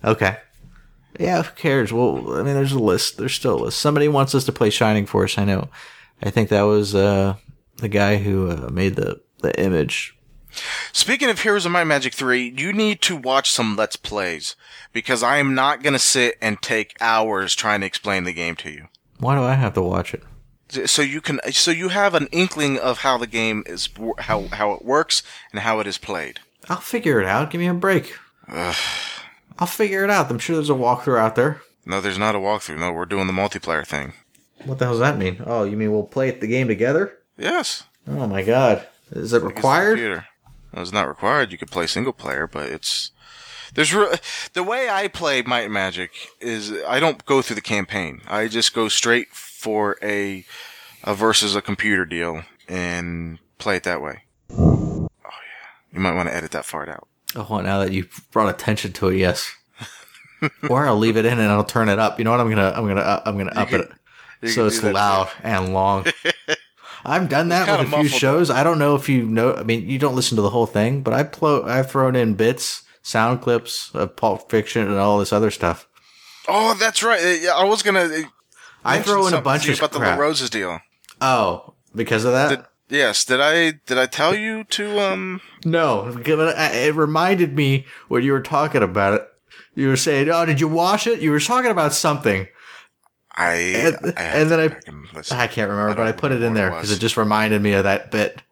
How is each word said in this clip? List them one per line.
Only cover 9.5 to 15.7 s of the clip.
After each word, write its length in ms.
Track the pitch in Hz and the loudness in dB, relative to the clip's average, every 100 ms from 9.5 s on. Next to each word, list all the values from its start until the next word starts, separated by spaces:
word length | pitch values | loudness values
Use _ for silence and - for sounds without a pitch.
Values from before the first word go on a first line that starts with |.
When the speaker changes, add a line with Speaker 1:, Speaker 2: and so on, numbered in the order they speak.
| - | 0
Speaker 1:
image. 560 | 95 87 - - - _ _ - - - - - - | 2 2 0 -2 -8 _ _ -20 -18 -14 -10 -8 -4
Speaker 2:
Speaking 380 | - - 247 269 | -2 0 2 2
of 80 | 202 | 2
Heroes 260 | 226 208 175 | 2 2 2
of 60 | |
Might 80 | 175 | 2
and 80 | 165 | 2
Magic 240 | 147 127 | 2 0
three, 400 | - 131 123 123 127 | -2 0 0 0 -6
you 160 | 165 | -4
need 300 | 208 214 208 | 0 0 0
to 140 | - 170 | -2 -2
watch 340 | 127 135 - | 0 0 2
some 260 | - 113 104 | 0 0 0
Let's 200 | 110 - | -2 -4
Plays, 600 | - 104 92 80 - - - - - | -8 -4 -4 -6 -10 -12 -20 -20 -10
because 300 | 117 - 123 | -10 -2 0
I 140 | 120 143 | 2 2
am 180 | 139 131 | 2 2
not 260 | 135 | 0